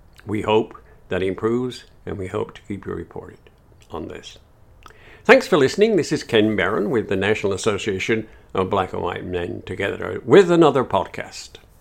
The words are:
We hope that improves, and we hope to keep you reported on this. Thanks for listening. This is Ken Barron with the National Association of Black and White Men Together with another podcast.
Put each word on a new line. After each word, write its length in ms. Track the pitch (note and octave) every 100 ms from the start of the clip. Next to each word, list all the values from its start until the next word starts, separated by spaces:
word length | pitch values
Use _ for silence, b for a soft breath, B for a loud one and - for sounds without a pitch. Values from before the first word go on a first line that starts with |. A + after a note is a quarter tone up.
| - - -
We 160 | G#2+
hope 340 | G2+ A2 A2 - b b -
that 140 | F#2
improves, 640 | F#2+ F#2 A2 A#2+ B2+ A#2+ - - -
and 140 | F#2+
we 80 | F#2
hope 260 | G#2 G#2
to 80 | - -
keep 180 | G2 F#2+
you 80 |
reported 460 | F2+ F2 - F2+ - - _ _ - -
on 200 | D#2+ F2
this. 280 | E2 - - _ _ _ - B B B B
Thanks 240 | - B3+ -
for 100 | F3
listening. 380 | C3 - A3 G3
This 160 | B2+
is 120 | C#3+
Ken 320 | - A2+ G#2+ G#2
Barron 340 | F#2 B2+ G3+
with 200 | B2 F#2+
the 60 | F#2+
National 380 | A2 G#2+ G2
Association 720 | F#2+ A2+ G2 - F#2+ - A2+ A2 B B
of 160 | G2 F#2
Black 240 | G2 F#2
and 80 | F#2+
White 220 | F2+ F#2+
Men 400 | F#2 F2+ F2 G#2 -
Together 560 | F#2 G2 F#2+ F#2 G2
with 280 | - D#3+ F3+
another 320 | E3+ D#3 C3
podcast. 680 | A#2 G2 E2+ - - - - - - _